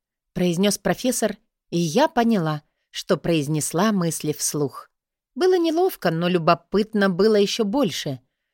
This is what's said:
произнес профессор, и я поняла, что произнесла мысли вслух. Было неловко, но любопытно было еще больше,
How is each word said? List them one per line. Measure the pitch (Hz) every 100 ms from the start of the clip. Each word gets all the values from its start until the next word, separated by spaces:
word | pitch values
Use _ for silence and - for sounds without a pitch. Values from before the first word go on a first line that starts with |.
| _ _ _
произнес | - 180 170 202 -
профессор, | 185 175 254 240 208 196 _ _ _
и | 170
я | 165 185 320
поняла, | 247 233 214 156 151 - _ _
что | - - 170
произнесла | 170 165 139 156 - 160 214
мысли | 202 170 - 151
вслух. | 147 - 151 135 - - _ _ _ _
Было | 247 370 370
неловко, | 330 320 370 - 180
но | 160 175
любопытно | 180 160 170 _ 196 208 208 196
было | 175 214 208
еще | 202 -
больше, | 208 269 214 - 151 131 - _ _